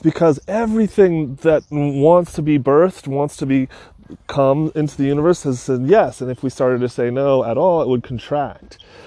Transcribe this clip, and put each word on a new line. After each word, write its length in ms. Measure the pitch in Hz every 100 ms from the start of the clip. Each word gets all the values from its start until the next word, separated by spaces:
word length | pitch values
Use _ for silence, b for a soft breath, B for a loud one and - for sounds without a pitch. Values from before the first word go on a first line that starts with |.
because 380 | 160 - 165 139 -
everything 880 | 208 226 220 208 - 185 165 143 135
that 280 | 160 151 -
wants 640 | 147 143 139 147 175 175
to 80 | -
be 160 | 151 147
birthed, 480 | 131 143 185 - 139
wants 300 | 139 147 -
to 80 | 139
be, 220 | 135 131 B B - - - -
come 440 | - 135 143 156
into 220 | 156 151 -
the 80 |
universe 380 | 139 143 165 175
has 180 | 143 123
said 220 | - 131 131
yes. 340 | 214 170 -
And 100 | 127
if 120 | 123
we 60 | 135
started 300 | - 131 123
to 80 | 123
say 220 | - 120
no 340 | 123 139 135
at 140 | 113 117
all, 240 | 185 170
it 60 | 135
would 140 | 123
contract, 760 | - 120 - 147 131 85 - - B B